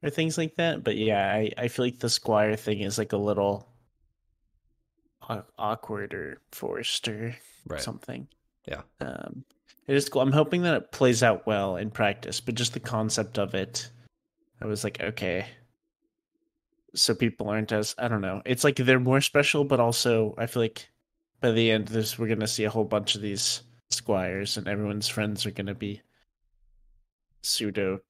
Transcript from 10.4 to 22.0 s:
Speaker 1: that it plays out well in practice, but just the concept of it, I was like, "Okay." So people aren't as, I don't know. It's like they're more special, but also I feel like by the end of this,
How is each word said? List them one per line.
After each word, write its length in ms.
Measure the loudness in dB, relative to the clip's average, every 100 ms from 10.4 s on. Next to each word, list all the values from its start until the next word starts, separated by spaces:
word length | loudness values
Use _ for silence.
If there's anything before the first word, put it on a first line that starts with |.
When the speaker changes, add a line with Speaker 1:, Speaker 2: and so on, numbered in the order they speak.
| 4 2
Speaker 1:
that 120 | 2
it 160 | 2 -2
plays 300 | 4 4 6
out 240 | 6 4 2
well 300 | 0 2 -2
in 140 | -6
practice, 480 | 0 0 0 -6 -8
but 160 | -4 -2
just 180 | -2
the 60 | -4
concept 580 | -4 -2 0 -2 -2 -2
of 160 | -2
it, 340 | -2 -4 -6 -12 -18 -20 _ _ _ _ _
I 60 | -4
was 160 | -2
like, 180 | -4 -4
"Okay." 460 | -6 -4 -2 -2 -4 -14 _ _ _ _ _ _ _ _ _ _ _ _ _
So 200 | -2 0
people 340 | 2 0 0 -2
aren't 220 | -2 0
as, 240 | 0 -2 -4
I 100 | -2
don't 120 | -2
know. 220 | -2 -6
It's 200 | -4 2
like 120 | 2 2
they're 220 | 4 4
more 200 | 6 4
special, 440 | 4 2 2 2
but 140 | 2 4
also 540 | 4 2 2 4 2 -2
I 80 | -4
feel 160 | 0
like 260 | -2 -2 -20 _ _ _ _ _
by 120 | 2
the 180 | 4 6
end 180 | 4 2
of 60 |
this, 240 | -2